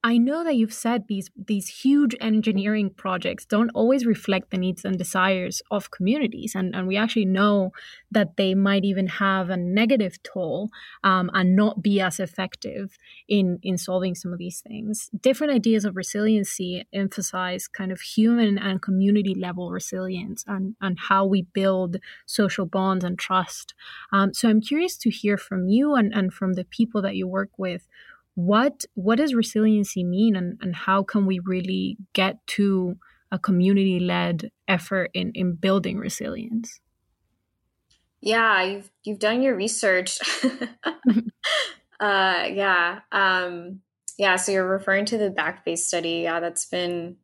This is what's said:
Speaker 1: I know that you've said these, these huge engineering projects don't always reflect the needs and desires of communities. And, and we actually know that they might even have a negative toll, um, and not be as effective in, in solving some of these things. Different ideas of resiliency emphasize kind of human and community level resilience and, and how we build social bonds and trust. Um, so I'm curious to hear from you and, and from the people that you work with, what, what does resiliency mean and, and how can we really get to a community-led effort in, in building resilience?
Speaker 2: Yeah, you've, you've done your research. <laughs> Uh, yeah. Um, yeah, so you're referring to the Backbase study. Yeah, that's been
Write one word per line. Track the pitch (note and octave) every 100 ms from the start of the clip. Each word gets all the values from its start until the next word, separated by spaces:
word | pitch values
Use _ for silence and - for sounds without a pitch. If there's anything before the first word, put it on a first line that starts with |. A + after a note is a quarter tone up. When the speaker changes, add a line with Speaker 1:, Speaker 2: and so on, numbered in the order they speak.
| A#3
Speaker 1:
I | A#3
know | A#3+ D#4
that | E4+ C4
you've | A3
said | - A#3 A#3+ -
these, | G3+ - -
these | F#3+ G3+ -
huge | - C4 C#4+ C#4 B3
engineering | A3 G#3+ A3 G3 G3+ G#3+ G3 -
projects | G3 F#3 F3+ -
don't | - G#3+ A#3
always | - A3+ C4+ A#3
reflect | G3 - F#3+ -
the | F#3
needs | F#3 F3+ G3
and | F#3
desires | F3+ F#3+ F#3 F#3+ F3+ - -
of | G#3 -
communities. | - F#3 C#4+ C4 - A3
And, | G3 F#3 F3+
and | F#3
we | G3
actually | A3+ A3+ F#3+
know | F#3 G#3 G3+ F#3 - - - _
that | G#3+ F#3 -
they | F#3+
might | F#3+ G3 G3 G3
even | F#3+ F#3
have | - G3 F#3+ F3+
a | F3+
negative | F3 G3 A3+ C4 F#3+ -
toll, | - - E3+ F3 G#3+ - - -
um, | G3 F#3 F3+
and | G3 F3+ F#3
not | G#3 G3+
be | G3+ G3+
as | F#3 -
effective | F#3+ - F#3+ - - - G3 _ - - -
in, | G#3 F#3 F3+
in | F#3+ F3+
solving | - F#3 F#3
some | F3 F3
of | F3
these | F3+ -
things. | - G#3+ G#3+ G#3+ - G#3+
Different | C4 C4+ D4+
ideas | C4 A3 A3 G3+
of | F#3
resiliency | F3+ G#3 G#3+ A3 G3 - F3+ F3+ -
emphasize | G3 G3 - - F#3 F#3 F3+ -
kind | - F#3+
of | F#3
human | - - A3 A#3+ A3 G3
and | G3 F#3+
community | - F#3+ G3 G#3 G3
level | F#3 F3+ F3 F3+
resilience | F3+ - F#3+ F#3 F3+ G3 - -
and, | G3 F#3+ A3+
and | F#3+ F3+ -
how | G3 G3
we | G3 F3+
build | - G3 F#3 F3+ F3 - - -
social | - G3+ - F3+
bonds | F#3+ F#3+ F#3
and | F3+ F#3
trust. | - F#3 F#3 - - - - - -
Um, | G3 G3 -
so | A#3
I'm | A3
curious | A3 D4 F4 -
to | A#3+
hear | - G#3 G3+
from | - F#3+ F3+
you | A3 D4 C4+
and, | G#3
and | A3 F#3
from | - F#3+
the | F3+ F3+
people | - A3+ G#3+
that | G3 F#3+
you | F#3
work | F#3+ G3+ -
with, | F#3 F3 _ - - - _ -
what, | F3 G#3 C4+ - - -
what | F#3+ A#3
does | D4+
resiliency | A#3+ A3+ A3 A3 G#3+ G3 F#3+
mean | F3 F3+ A3+ F#3+
and, | F3 -
and | F#3 E3
how | - G3
can | G3 G#3 G3
we | F#3
really | F3+ F#3 F#3 F#3+ F#3+ G#3 F#3+
get | - F#3+ - -
to | - G3+ F#3+ F3+ F3+ _ _ _
a | F#3+
community-led | - F3+ F#3 G3+ G3 F3+ F3+ F3 F3 E3 A3 _ -
effort | F3+ - G3 F3
in, | F3+ F3+
in | - F3+ E3+
building | F#3+ G3 F3+ -
resilience? | - - - - A3+ A3+ A3+ - _ _ _ _ _ _ _ _ _ _ _ _ _ _
Speaker 2:
Yeah, | G3+ A3+ A3+ G3
you've, | F#3 G3+ G3 _
you've | - G3+
done | G#3+ A#3+
your | C4+ G#3
research. | G#3 - G#3 F#3 F#3+ -
<laughs> | - - B3+ - A#3+ - - D#4+ B3+ G#3+ A#3 _ D#5 D#5+ C5 - _ _
Uh, | G#3 G3 F#3+ F3 -
yeah. | G3 G3 F3+ E3+ - _
Um, | G3+ G3 F#3 F3+ F3 F3 F#3+ _ _ - -
yeah, | G3 F#3
so | F#3+
you're | F#3+ F#3
referring | F#3+ G3 G3 G#3
to | A3+
the | G3+
Backbase | F3+ D#3 F3+ - E3+
study. | - F3 E3+ E3+
Yeah, | E3+ E3
that's | E3+ E3+ -
been | F3+ F3 F3 E3+ F3+